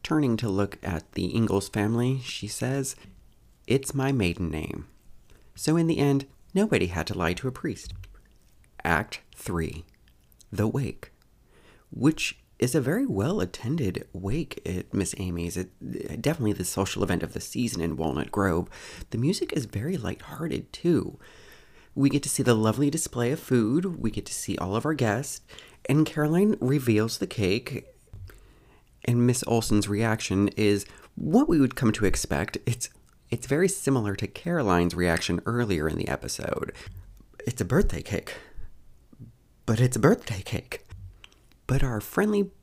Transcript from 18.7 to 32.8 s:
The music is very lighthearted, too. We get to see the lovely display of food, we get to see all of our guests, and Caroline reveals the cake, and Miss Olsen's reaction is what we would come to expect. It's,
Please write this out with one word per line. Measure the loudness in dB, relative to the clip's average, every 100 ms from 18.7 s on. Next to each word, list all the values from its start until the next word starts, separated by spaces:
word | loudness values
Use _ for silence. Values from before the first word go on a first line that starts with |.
| -12 -16 -16 -8
The | -2
music | 0 -2 -4
is | -4 -4
very | -6 -4 -4
lighthearted, | -6 -8 -12 -8 -6 -6 -8
too. | -2 2 2 0 -10 -20 -20 -20 -20 -20 -20 -10
We | 2 2
get | 2
to | -2
see | 0
the | 4
lovely | 6 4 4 2
display | 0 -4 -2 0
of | -2
food, | 2 2 4 2 0 -2
we | -4
get | -4 -8
to |
see | -8 -6 -4
all | -2
of | -2 -2
our |
guests, | 0 0 0 -4 -12 _ -20 -20 -12 2
and | 2 4
Caroline | 2 2 4 4 2
reveals | 2 2 4 4 2 -2
the | -6
cake, | 0 0 0 -2 -10 -12 _ _ -18 -18 -20 -20 -20 -20 -20 _ _
and | 0 4 4
Miss | 2 2
Olsen's | 0 4 2 2
reaction | 0 0 0 0 2 2
is | 4 4 2 -2 -18 -16 -6
what | 4 4 6
we | 4
would | 4
come | 4 4
to | 6 4
expect. | 2 0 -2 -2 -2
It's, | -2 -2